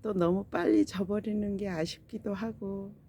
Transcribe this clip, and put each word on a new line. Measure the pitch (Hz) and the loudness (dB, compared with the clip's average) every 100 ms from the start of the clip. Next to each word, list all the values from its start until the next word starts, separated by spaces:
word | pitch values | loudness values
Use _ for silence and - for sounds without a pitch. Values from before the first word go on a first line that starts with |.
또 | 220 | -2
너무 | 190 170 190 | 2 4 2
빨리 | 202 - 339 320 | 0 0 4 4
져버리는 | 302 185 190 208 214 208 202 196 | 4 0 -2 -2 -2 -2 -2 -2
게 | 202 | -4
아쉽기도 | 170 170 - - 226 208 | -2 -4 -6 -12 -8 -6
하고 | 196 226 220 196 196 196 208 | -4 -6 -6 -8 -8 -10 -16